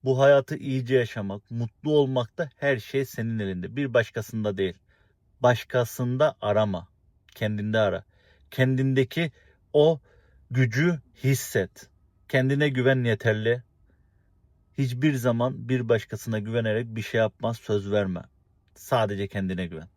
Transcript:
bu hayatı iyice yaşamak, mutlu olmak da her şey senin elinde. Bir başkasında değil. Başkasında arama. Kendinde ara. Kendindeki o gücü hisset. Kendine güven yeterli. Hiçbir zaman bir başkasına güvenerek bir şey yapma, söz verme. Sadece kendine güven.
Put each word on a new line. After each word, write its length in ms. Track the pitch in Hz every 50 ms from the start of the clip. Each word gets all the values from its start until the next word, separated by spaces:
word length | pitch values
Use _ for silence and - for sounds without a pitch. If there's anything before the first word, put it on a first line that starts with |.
| -
bu 160 | 131 131 127
hayatı 380 | 139 139 143 139 131 - 156
iyice 380 | - - 139 131 135 127 117 131
yaşamak, 560 | 127 120 - - 117 101 98 98 101 _ _
mutlu 460 | 120 117 117 110 _ _ - 151 151
olmak 400 | 147 143 131 131 127 120 - _
da 120 | - 165 135 _
her 220 | _ 143 143 135 117
şey 260 | - - - 135 135
senin 340 | - - - 110 113 113 110
elinde. 360 | 104 95 92 90 90 - 113
Bir 180 | 135 143 131 117
başkasında 640 | 123 110 - _ 117 107 - - 110 104 104 98
değil. 180 | 92 95 90 85 _ _ _ _ _ _ _ _ _ _ _ _ _
Başkasında 960 | - 123 123 - - _ - 127 120 - - - 127 123 123 127 151 151 - _
arama. 460 | - 104 104 107 110 104 95 85 85 _ _ _ _ _ _ _ _ _ _
Kendinde 440 | - 113 107 107 104 104 107 110 113
ara. 240 | 107 98 90 90 - _ _ _ _ _ _ _ _ _
Kendindeki 800 | - - 131 131 131 131 135 135 131 131 131 - - 165 170 151 _ _ _ _ _ _ _ _ -
o 260 | 147 147 160 165 143 _ _ _ _ _ _ _ _ _ _
gücü 480 | 120 127 131 117 107 131 156 180 175 143 _ _ _ _ -
hisset. 680 | 135 139 - - - - 110 92 - _ - - _ _ _ _ _ _ _ _ -
Kendine 400 | - 135 131 135 139 139 151 147
güven 340 | 135 127 123 135 135 127 123
yeterli. 600 | 120 110 104 - 117 107 107 107 117 120 123 - _ _ _ _ _ _ _ _ _ _ _ _ _ _ _ _ _ _ _ _ _ _
Hiçbir 360 | - 135 123 123 123 139 156 139
zaman 560 | 127 117 127 117 117 120 131 - - 117 117
bir 200 | 131 127 120 113
başkasına 500 | 117 110 - _ - 104 - 117 110 107
güvenerek 480 | 101 110 117 117 110 110 107 113 123
bir 140 | 117 110 110
şey 180 | 101 - - 113
yapma, 340 | 110 110 _ _ - 113 117
söz 380 | - - - 107 104 98 101
verme. 300 | 101 104 101 95 90 85 - - _ _ _ _ _ _ _ _ _
Sadece 520 | - - - 139 117 110 98 101 98 101
kendine 400 | 98 - 101 95 92 92 90 92
güven. 200 | 85 85 78 80 - _